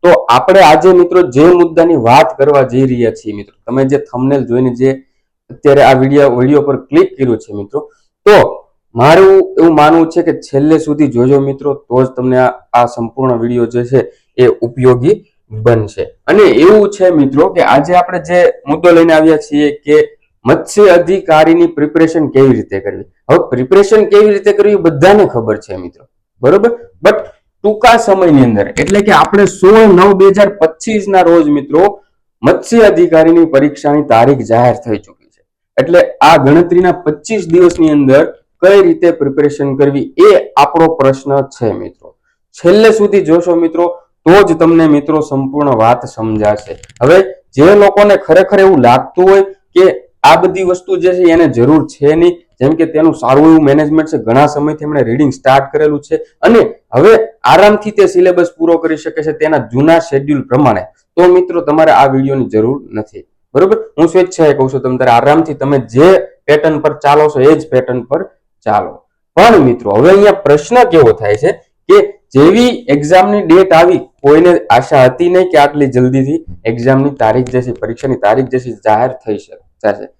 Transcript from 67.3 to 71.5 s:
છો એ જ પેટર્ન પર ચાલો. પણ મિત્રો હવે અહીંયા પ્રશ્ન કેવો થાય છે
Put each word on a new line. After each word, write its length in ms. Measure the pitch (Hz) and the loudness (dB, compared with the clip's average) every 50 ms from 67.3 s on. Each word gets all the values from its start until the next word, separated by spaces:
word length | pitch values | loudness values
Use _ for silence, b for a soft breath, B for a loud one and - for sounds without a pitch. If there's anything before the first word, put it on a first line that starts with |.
| 147 | 0
છો 40 | 135 | 2
એ 160 | 127 147 160 | 2 2 2
જ 140 | 139 - - | 0 -2 -4
પેટર્ન 320 | 131 127 127 - 123 123 117 _ | -4 -4 -4 -4 -8 -8 -6 _
પર 100 | 139 165 190 - _ _ _ _ _ _ _ | -8 -8 -8 -10 _ _ _ _ _ _ _
ચાલો. 260 | 107 107 107 - - - - _ _ _ _ _ _ _ | -4 -4 -4 -4 -6 -16 -20 _ _ _ _ _ _ _
પણ 260 | 165 196 240 226 180 139 | 0 2 4 4 4 2
મિત્રો 280 | 127 120 - - 104 98 | 0 -2 -4 -4 -4 -2
હવે 120 | 107 135 175 | 2 2 4
અહીંયા 280 | 196 196 202 208 185 - - | 4 4 4 2 0 0 -2
પ્રશ્ન 320 | - 147 151 - - 233 247 240 - | -2 -2 -2 0 0 0 0 2 2
કેવો 200 | 165 160 135 113 104 - | 2 2 2 2 2 0
થાય 180 | 110 101 104 113 | -4 -6 -4 -2
છે 100 | 135 180 | -2 -4